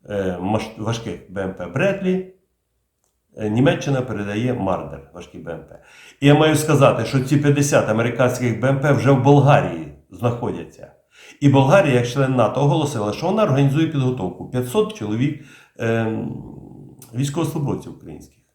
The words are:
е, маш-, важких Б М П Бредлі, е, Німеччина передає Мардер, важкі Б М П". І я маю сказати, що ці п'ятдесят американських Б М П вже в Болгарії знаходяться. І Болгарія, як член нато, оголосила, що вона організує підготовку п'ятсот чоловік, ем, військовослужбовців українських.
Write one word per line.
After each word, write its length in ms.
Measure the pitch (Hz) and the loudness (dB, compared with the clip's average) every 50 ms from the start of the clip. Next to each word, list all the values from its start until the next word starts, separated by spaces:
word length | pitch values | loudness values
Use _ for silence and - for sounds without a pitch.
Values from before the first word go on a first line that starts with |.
| _ 71 | _ -8
е, 280 | 104 101 95 95 90 87 | -6 -4 -4 -4 -4 -4
маш-, 380 | 90 95 107 113 - - - - | -4 -2 -2 -2 -4 -6 -10 -8
важких 540 | 110 104 117 - - 104 92 - - - 95 | -6 -6 -6 -6 -6 -10 -12 -12 -14 -14 -10
Б 80 | 98 | -8
М 140 | 98 95 92 | -8 -8 -8
П 120 | - 90 | -10 -12
Бредлі, 680 | 87 87 - 175 196 196 - 190 185 185 185 185 - - _ _ _ _ _ _ _ _ _ _ _ _ _ _ _ _ _ _ _ _ | -8 -4 0 0 0 0 0 -2 -2 -2 -2 -4 -8 -16 _ _ _ _ _ _ _ _ _ _ _ _ _ _ _ _ _ _ _ _
е, 140 | - 110 107 | -8 -6 -2
Німеччина 520 | 104 117 131 165 175 - - 151 139 131 123 | 0 2 2 2 2 0 -2 -2 -2 -2 -2
передає 520 | - 110 104 101 101 104 107 120 127 117 | -4 -6 -8 -6 -6 -4 -4 -2 -2 -2
Мардер, 560 | - 98 98 90 80 73 73 71 69 - - _ | -2 -2 -4 -4 -4 -6 -10 -14 -16 -18 -18 _
важкі 240 | 87 87 - _ 80 | -20 -20 -18 _ -18
Б 120 | 78 82 | -14 -12
М 100 | 82 78 76 - | -12 -14 -14 -20
П". 140 | - - _ _ - - - - - _ | -20 -20 _ _ -20 -20 -20 -20 -12 _
І 60 | - | 4
я 80 | 143 147 | 6 6
маю 220 | 147 156 156 156 | 6 6 4 2
сказати, 480 | - - - 151 117 135 123 110 - 113 | 0 0 2 2 6 6 4 4 2 -2
що 160 | - - 135 | -2 -2 -2
ці 160 | 123 - 151 | 0 2 0
п'ятдесят 520 | 139 143 147 143 139 139 139 151 127 107 - | 2 4 2 2 2 2 2 2 2 2 2
американських 720 | 107 110 117 120 120 - 131 120 123 - 127 120 110 101 | 0 0 0 -2 0 0 0 0 0 0 -2 -2 -2 0
Б 80 | 110 131 | 0 0
М 120 | 135 139 | 0 0
П 120 | 143 156 139 | 2 2 2
вже 180 | - 104 131 | 2 4 4
в 120 | 139 123 117 | 4 4 6
Болгарії 760 | 139 143 143 135 139 143 107 92 90 85 82 80 71 - - _ _ | 6 6 6 6 6 4 4 2 0 -6 -8 -10 -12 -14 -20 _ _
знаходяться. 840 | - 90 104 120 117 120 120 107 92 85 - - - - - - _ _ _ _ _ - - - - _ | -14 -4 -4 -4 -2 -2 -6 -6 -6 -8 -10 -14 -16 -20 -20 -20 _ _ _ _ _ -20 -20 -20 -14 _
І 80 | - 143 | 2 4
Болгарія, 460 | 127 139 131 131 170 202 143 147 127 | 6 6 4 6 6 6 6 6 2
як 140 | 123 120 - | 2 0 0
член 260 | - 139 135 131 131 | 0 -2 0 0 2
нато, 260 | 123 113 104 - 131 | 2 2 2 2 0
оголосила, 520 | 143 143 170 165 151 - - 120 104 104 104 | 2 2 2 2 0 -2 -4 -4 -4 -4 -4
що 140 | - - | -4 -4
вона 160 | 175 196 220 214 | -2 0 0 2
організує 440 | 147 135 135 143 139 135 156 165 | 2 4 4 4 2 4 2 0
підготовку 640 | 156 147 143 131 127 127 127 92 92 - - - 92 | 0 0 0 0 0 -2 -2 -4 -8 -8 -10 -14 -8
п'ятсот 440 | - 127 127 123 - 214 214 214 - | -6 -6 -4 -2 0 0 0 0 -2
чоловік, 500 | - 113 101 107 110 131 147 139 - - - - - - _ _ _ | -8 -6 -4 -2 0 0 0 -2 -4 -12 -20 -20 -20 -20 _ _ _
ем, 640 | 113 113 113 113 113 113 110 110 104 - - - - - - - - - - - - - - _ - - - | -4 -2 0 0 0 -2 -4 -4 -6 -8 -10 -12 -14 -16 -16 -18 -20 -20 -20 -20 -20 -20 -20 _ -20 -14 -6
військовослужбовців 760 | 120 139 143 - 170 165 143 - 165 143 127 95 - - - - | -4 -4 -4 -2 -2 -4 -2 -2 -4 -4 -4 -4 -6 -6 -14 -18
українських. 460 | - - - 78 73 - - _ _ _ _ _ | -18 -18 -18 -16 -16 -18 -20 _ _ _ _ _